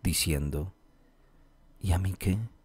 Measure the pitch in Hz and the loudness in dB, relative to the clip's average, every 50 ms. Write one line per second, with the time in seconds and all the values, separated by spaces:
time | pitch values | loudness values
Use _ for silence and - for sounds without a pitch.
0 | - 87 80 - - 90 78 71 71 73 67 73 76 95 - _ _ _ _ _ | -2 0 0 0 2 2 2 0 0 -2 -2 -4 -6 -6 -10 _ _ _ _ _
1 | _ _ _ _ - _ _ - - - _ _ _ - - - - 95 87 87 | _ _ _ _ -20 _ _ -20 -20 -20 _ _ _ -20 -16 -6 0 0 2 2
2 | 95 95 92 - - 101 92 107 113 117 - - _ | 2 -2 -4 0 0 0 2 0 -2 -6 -10 -18 _